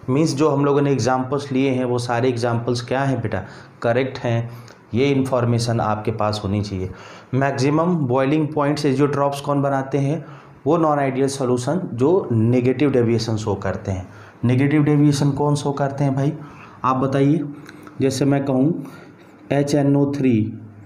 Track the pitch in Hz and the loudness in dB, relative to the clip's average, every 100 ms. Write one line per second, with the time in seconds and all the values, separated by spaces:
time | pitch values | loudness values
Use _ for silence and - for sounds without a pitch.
0 | - 135 160 131 156 139 143 139 143 131 | -2 0 2 2 2 2 2 2 2 2
1 | 113 127 123 143 - 131 139 127 123 123 | 2 0 0 -4 -2 0 0 0 -2 -2
2 | 120 120 127 117 120 117 120 120 - 127 | -2 0 0 0 0 -2 -2 -4 -2 -2
3 | 139 123 107 95 92 - - - 117 120 | 0 -2 -2 -4 -8 -16 -20 -4 0 0
4 | 135 - 123 117 117 - - - - 117 | 0 -4 -2 -2 -4 -12 -20 -20 -4 0
5 | 139 135 127 127 117 117 120 117 101 104 | 2 2 2 0 2 0 0 0 0 -2
6 | 113 - 107 104 95 104 101 95 92 - | -4 -2 -2 -2 -2 -2 -2 -4 -6 -10
7 | - - - 123 139 123 139 156 170 175 | -18 -18 -4 0 0 0 0 2 2 0
8 | 131 139 135 156 147 151 143 147 147 131 | 0 0 2 0 0 0 0 0 0 2
9 | 143 139 143 143 147 143 139 139 131 143 | 0 2 -2 -2 -2 0 0 -2 -2 -2
10 | 139 160 - - - - 135 165 160 143 | -2 -4 -6 -18 -20 -6 0 2 2 0
11 | 139 127 135 - 123 123 - 180 180 117 | 0 0 -2 -2 -2 0 0 -2 -4 0
12 | 135 185 - 113 113 127 123 127 147 123 | 2 2 0 0 2 2 2 2 2 2
13 | 113 117 117 107 107 95 98 92 - 92 | 2 0 -2 -4 -2 -4 -4 -6 -6 -6
14 | 90 - - - 120 127 139 151 143 147 | -8 -18 -20 -4 0 2 2 2 4 4
15 | 147 143 147 139 147 143 147 139 139 139 | 4 4 0 2 0 0 -2 -2 -4 0
16 | 143 135 139 - - - - - 127 127 | 0 0 -2 -4 -14 -20 -20 -4 -2 0
17 | - 135 139 160 - - - - - - | 0 2 2 2 -2 -10 -18 -20 -14 -2
18 | 131 131 143 139 139 131 143 175 - - | -2 2 2 2 0 2 2 0 -8 -16
19 | - - - - - 139 143 147 139 143 | -20 -20 -20 -14 -2 0 2 2 4 4
20 | 139 - 131 110 107 - - - | 2 2 2 2 0 -6 -16 -20